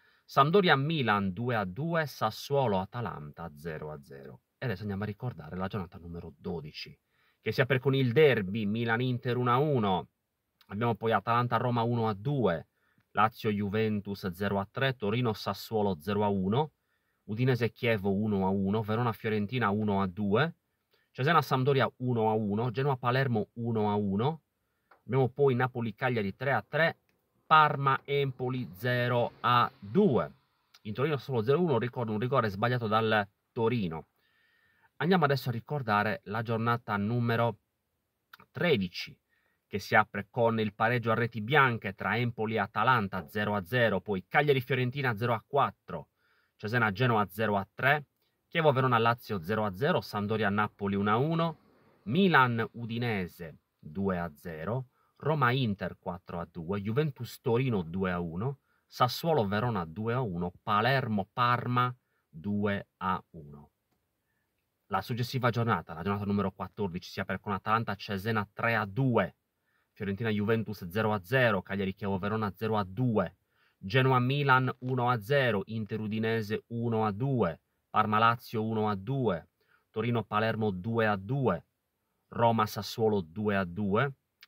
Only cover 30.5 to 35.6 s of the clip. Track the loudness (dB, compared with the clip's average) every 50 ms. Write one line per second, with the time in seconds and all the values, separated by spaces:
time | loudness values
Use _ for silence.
30.5 | _ _ _ _ -20 -14 -12 -8 -4 -2 -2 -2 -2 -4 -4 -2 -2 0 2 2
31.5 | 2 2 4 2 2 2 0 -2 -4 -4 -4 -2 -2 -2 -2 0 2 2 2 0
32.5 | 0 -2 0 0 0 0 0 0 2 2 2 4 2 2 0 -2 _ _ _ _
33.5 | -4 0 0 2 2 0 -2 -2 -4 -8 -10 _ _ _ _ _ _ _ _ _
34.5 | _ _ _ _ _ _ _ _ _ -2 0 2 4 4 4 2 2 0 -2 -4
35.5 | -6 -6